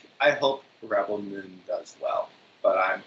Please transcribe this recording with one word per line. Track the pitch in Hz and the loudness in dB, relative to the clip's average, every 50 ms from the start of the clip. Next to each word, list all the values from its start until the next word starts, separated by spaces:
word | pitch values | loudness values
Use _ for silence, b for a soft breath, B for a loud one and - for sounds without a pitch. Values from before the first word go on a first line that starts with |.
| - - _ - | -14 -16 _ 2
I | 143 147 | 4 4
hope | 143 - 143 135 - - - _ _ _ | 4 4 2 2 2 0 -6 _ _ _
Rebel | 113 110 104 98 98 104 104 104 | -6 -2 0 0 0 0 -2 -4
Moon | 101 98 98 98 95 92 92 90 87 | -4 -6 -10 -10 -12 -14 -16 -14 -8
does | 90 90 - - - - - | -6 -6 -6 -6 -10 -12 -8
well. | - - - - - - - - _ _ _ _ | -6 -4 -2 -4 -4 -6 -10 -20 _ _ _ _
But | - 98 - | 0 2 2
I'm | 98 95 - - - - | 2 2 0 0 -4 -4